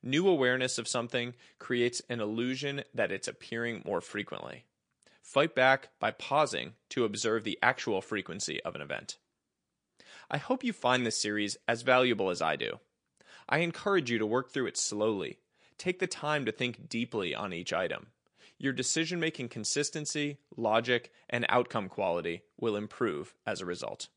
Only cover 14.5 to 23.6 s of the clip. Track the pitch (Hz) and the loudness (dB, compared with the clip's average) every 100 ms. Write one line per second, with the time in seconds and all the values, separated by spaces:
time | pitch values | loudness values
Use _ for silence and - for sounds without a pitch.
14.5 | 139 120 - - 104 107 104 76 - _ | -4 -4 -2 -4 0 0 0 -4 -10 _
15.5 | _ _ _ 180 180 180 - 151 151 120 | _ _ _ -6 -2 -4 -4 -2 0 0
16.5 | - 123 117 - 117 120 113 90 62 98 | -2 -4 -4 -6 -4 -2 -2 -2 -2 -4
17.5 | 85 87 82 92 76 - _ _ _ - | -4 -2 0 0 -4 -10 _ _ _ -20
18.5 | _ 139 127 127 - 165 175 160 160 120 | _ -4 -2 0 0 0 0 -2 -2 -8
19.5 | - 107 - 147 156 147 151 147 143 _ | -6 -2 0 0 -2 -4 -2 -2 -4 _
20.5 | - 113 110 120 120 - _ _ 120 117 | -2 4 4 4 2 0 _ _ -2 4
21.5 | 123 - 117 95 - 95 87 85 85 _ | 4 4 -2 -4 0 2 2 0 -4 _
22.5 | - 117 101 104 - 120 73 - _ - | -4 0 0 -4 -2 -2 0 -6 _ -6
23.5 | 92 | -4